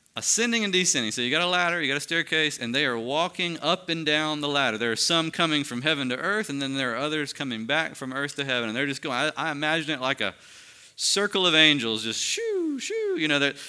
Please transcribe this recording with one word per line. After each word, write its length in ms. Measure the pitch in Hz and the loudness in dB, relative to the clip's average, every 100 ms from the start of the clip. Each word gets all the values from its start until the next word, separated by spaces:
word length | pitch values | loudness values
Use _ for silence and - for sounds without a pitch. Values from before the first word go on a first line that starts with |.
| _ 117 | _ -4
Ascending 480 | - - 240 233 208 | 0 2 2 2 2
and 80 | |
descending. 400 | 180 170 143 107 | 2 2 2 0
So 80 | 127 | 0
you 100 | 123 | 0
got 100 | 156 | 2
a 60 | 180 | 2
ladder, 340 | 180 175 175 | 2 2 0
you 60 | 139 | 0
got 80 | 143 | -2
a 60 | |
staircase, 580 | - 170 156 160 151 - | -2 -2 0 2 0 0
and 160 | 117 131 | -2 0
they 100 | 143 | 0
are 140 | 117 | 0
walking 580 | 120 151 175 - 175 160 | -2 0 0 -2 -4 -2
up 260 | 147 185 175 | 0 0 -2
and 180 | 165 151 | -2 0
down 360 | 151 156 151 | 0 0 -2
the 80 | 143 | 0
ladder. 280 | 143 131 107 | 2 2 2
There 140 | 117 | 0
are 60 | 113 | 0
some 340 | - 165 160 | 2 2 0
coming 320 | - 165 147 | 0 2 2
from 200 | 139 120 | -2 -2
heaven 260 | 151 147 127 | 0 0 -2
to 80 | 127 | -2
earth, 320 | 170 214 208 | -2 -2 -2
and 120 | 139 | -4
then 140 | 135 135 | -4 -2
there 180 | 127 | -2
are 40 | 117 | -2
others 340 | 151 156 139 | -2 -2 -4
coming 340 | - 139 113 113 | -6 -6 -4 0
back 300 | 151 160 - | 0 0 -6
from 160 | 131 | -8
earth 240 | 131 143 - | -4 -4 -4
to 80 | |
heaven. 240 | 139 123 113 | -2 -2 0
And 80 | 117 | -2
they're 120 | 143 | -2
just 140 | 135 | -4
going, 140 | 151 123 | -4 -2
I, 160 | 151 139 | -2 -2
I 140 | 160 | -4
imagine 400 | 143 151 160 156 | -2 0 0 -2
it 100 | 143 | -2
like 180 | 127 139 | -2 0
a 160 | 101 - - - - - - - | -4 -6 -16 -20 -20 -20 -20 -4
circle 500 | - 196 202 196 180 | 0 0 0 2 6
of 80 | 156 | 8
angels, 480 | 156 143 113 110 | 8 6 0 -2
just 160 | 110 110 | -2 -4
shoo, 580 | - - 466 392 330 269 | -4 -2 -2 -2 -2 -4
shoo. 380 | - 440 415 370 | -4 -2 -2 0
You 120 | 156 | 2
know, 100 | 143 | 2
that 160 | 139 - | 2 -2